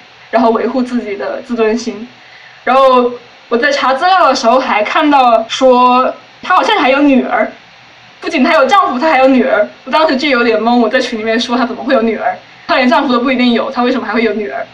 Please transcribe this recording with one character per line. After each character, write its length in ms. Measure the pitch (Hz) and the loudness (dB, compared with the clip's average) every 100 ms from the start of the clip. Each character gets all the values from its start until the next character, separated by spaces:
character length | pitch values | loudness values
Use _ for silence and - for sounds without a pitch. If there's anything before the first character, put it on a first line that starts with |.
| - - - | -20 -20 -4
然 120 | - | 0
后 80 | 233 | 2
维 160 | 226 233 | 0 -2
护 160 | 262 | -4
自 180 | 247 240 | -4 -4
己 160 | 208 202 | -6 -8
的 240 | - - | -8 -10
自 120 | - | -8
尊 220 | 233 220 233 | -2 -2 -2
心。 300 | 226 202 240 - - - - - | -6 -10 -14 -20 -20 -20 -20 -8
然 100 | - | 0
后 380 | 262 269 254 240 - - - - | 4 4 4 0 -4 -18 -20 -4
我 80 | 240 | -2
在 140 | 294 | 0
查 240 | 285 254 | 0 -2
资 100 | 269 | 0
料 240 | 359 370 285 | 2 2 2
的 60 | |
时 120 | 269 226 | 2 2
候 120 | 262 | 0
还 240 | 262 202 | 0 -2
看 260 | 208 339 302 | -2 0 2
到 360 | 277 247 220 226 | 4 4 2 -2
说， 640 | - 262 247 247 247 254 - - - | 0 4 4 4 2 0 -6 -16 -10
她 120 | - | -2
好 80 | 370 | 0
像 140 | 285 415 | 0 0
还 120 | 262 | 0
有 100 | 277 | 2
女 240 | 294 254 | 2 2
儿， 260 | - - - - - - - - - - | 0 -4 -4 -8 -20 -20 -20 -20 -20 -14
不 80 | 359 | -6
仅 160 | 311 | -2
她 100 | 320 | 2
有 120 | 320 - | 2 4
丈 260 | 392 349 | 2 2
夫， 80 | 247 | 0
她 80 | 320 | 0
还 100 | 262 | 2
有 80 | 262 | 4
女 160 | 254 | 2
儿。 260 | 208 196 214 - | 2 0 -2 -6
我 60 | 262 | -4
当 180 | 247 320 | 0 2
时 80 | 254 | 0
就 120 | 302 | 0
有 160 | 247 | 0
点 160 | 240 214 | 0 0
懵， 160 | 233 247 | 0 0
我 120 | 220 | 0
在 120 | 254 | -2
群 180 | 247 220 | -4 -6
里 60 | |
面 160 | 220 226 | -4 -4
说 160 | 247 240 | -2 -4
她 100 | 240 | -4
怎 80 | |
么 80 | 208 | -6
会 100 | 226 | -2
有 100 | 247 | 0
女 140 | 226 208 | 0 -2
儿？ 200 | 180 185 - - - | -4 -6 -12 -12 -4
她 100 | 302 | 0
连 100 | 254 | 2
丈 200 | 330 277 | 0 0
夫 40 | |
都 80 | 247 | -2
不 120 | 269 | 0
一 60 | 247 | 0
定 180 | 247 | 0
有， 160 | 233 - | 0 -4
她 120 | 247 | -4
为 80 | 247 | -2
什 80 | 262 | -2
么 80 | - | -4
还 60 | |
会 100 | 240 | -2
有 120 | 220 | -2
女 140 | 214 202 | -2 -6
儿？ 160 | - - | -8 -12